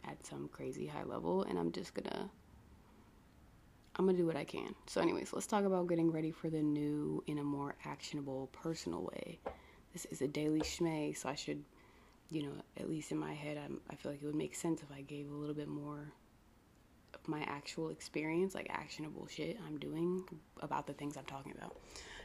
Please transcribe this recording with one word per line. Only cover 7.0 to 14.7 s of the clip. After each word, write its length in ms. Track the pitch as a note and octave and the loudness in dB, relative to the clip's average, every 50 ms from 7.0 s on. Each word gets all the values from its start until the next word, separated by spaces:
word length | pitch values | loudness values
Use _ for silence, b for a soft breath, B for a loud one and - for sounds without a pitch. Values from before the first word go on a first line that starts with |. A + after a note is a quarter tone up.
| D3 D#3 D#3 D3+ - - | 2 2 0 0 0 0
in 120 | D3+ D3 | 0 0
a 40 | C#3+ | 2
more 320 | C#3+ C#3+ C#3+ C#3+ C#3+ - - - | 2 2 0 0 -2 -4 -6 -6
actionable, 640 | D3 C#3+ - - - - D3 C#3 C#3 C3+ C3 C3+ C3+ - | -8 -8 -6 -8 -6 -4 -4 -2 -2 -2 -2 -4 -4 -8
personal 500 | - - E3 E3 - - - - - - | -4 -2 -2 -2 -2 -2 -2 -2 0 -2
way. 380 | - - - - - E3 - - - B B B B B B B B | -2 -4 -4 -6 -6 -8 -6 -6 -8 B B B B B B B B
This 140 | - F3 - | -10 -10 -8
is 160 | - - - | -6 -2 0
a 80 | C#3 D3 | 0 0
daily 320 | C#3+ D3+ D3+ D#3 D#3 D#3 | 2 2 4 4 4 4
shmay, 560 | D#3 - - - F3 E3 D#3+ D#3 D3+ D3 D3+ - | 2 0 0 2 2 2 2 2 0 0 -2 -2
so 100 | - C3 | -2 -2
I 80 | C#3+ | -2
should, 260 | - - - D3 D3 D3 - B B B B B B B B B B B - | -2 -2 -4 -4 -4 -6 -12 B B B B B B B B B B B -4
you 140 | D#3+ D#3+ C#3+ | -2 -2 -2
know, 100 | C#3+ C#3+ D3 - - - - | -2 -4 -8 -10 -12 -10 -6
at 120 | - - | -4 -2
least 220 | E3 D#3 D3+ - | -2 -2 -2 -2
in 60 | D#3 D#3 | -2 -2
my 160 | D3+ D#3 D#3 | -2 -2 -4
head, 240 | D3 D3 D3 D3+ D3 | -4 -4 -4 -4 -4
I'm, 240 | C#3+ C#3+ C#3 - - - | -4 -6 -6 -8 -6 -8
I 60 | D3 | -10
feel 180 | - - - C#3+ | -6 -6 -6 -6
like 100 | C#3+ D3 | -4 -4
it 20 | |
would 80 | D3 D3 | -2 0
make 220 | D#3 D#3 D3 - | 0 0 -2 -2
sense 260 | - - E3+ | -2 2 2